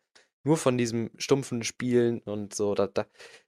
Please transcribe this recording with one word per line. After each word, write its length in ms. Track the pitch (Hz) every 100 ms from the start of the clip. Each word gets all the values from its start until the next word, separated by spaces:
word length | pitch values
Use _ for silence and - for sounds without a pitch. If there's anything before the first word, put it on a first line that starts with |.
| _ _ _ _
nur 120 | 135 156
von 220 | 135 123
diesem 320 | 120 117 113 -
stumpfen 460 | - 139 135 123
Spielen 560 | 110 - 123 120 120 117
und 340 | - 104 101
so, 220 | - 104 101
da, 100 | 98
da, 200 | - 107 - - -